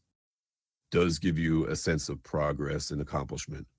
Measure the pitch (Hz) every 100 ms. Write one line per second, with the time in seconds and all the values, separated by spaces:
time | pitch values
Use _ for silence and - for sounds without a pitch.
0 | _ _ _ _ _ _ _ _ _ 90
1 | 87 78 95 80 82 80 78 78 - 82
2 | - 69 - 78 73 71 71 73 - 73
3 | 71 76 67 67 - 73 73